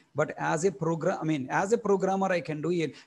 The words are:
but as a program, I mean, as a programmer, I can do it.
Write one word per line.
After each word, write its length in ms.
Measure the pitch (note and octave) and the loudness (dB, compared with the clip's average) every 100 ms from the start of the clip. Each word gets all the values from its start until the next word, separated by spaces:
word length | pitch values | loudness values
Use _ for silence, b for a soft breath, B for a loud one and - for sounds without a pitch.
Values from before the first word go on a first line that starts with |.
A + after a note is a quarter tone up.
| b | b
but 180 | C#3+ D#3 - | -2 -2 -2
as 260 | D3+ D#3+ | -2 0
a 60 | F#3+ | 0
program, 480 | - E3 E3 C#3 - | 0 -2 0 0 -2
I 40 | |
mean, 240 | D#3+ D#3 B2+ | 0 -2 0
as 220 | D#3 G3 | 0 2
a 60 | A#3 | 2
programmer, 520 | G3 G3 F#3 G3 F#3+ | 2 2 2 0 0
I 100 | F3+ | 0
can 220 | - D3+ | -2 -4
do 80 | D#3 | -2
it. 240 | F3 D3+ B | 0 -2 B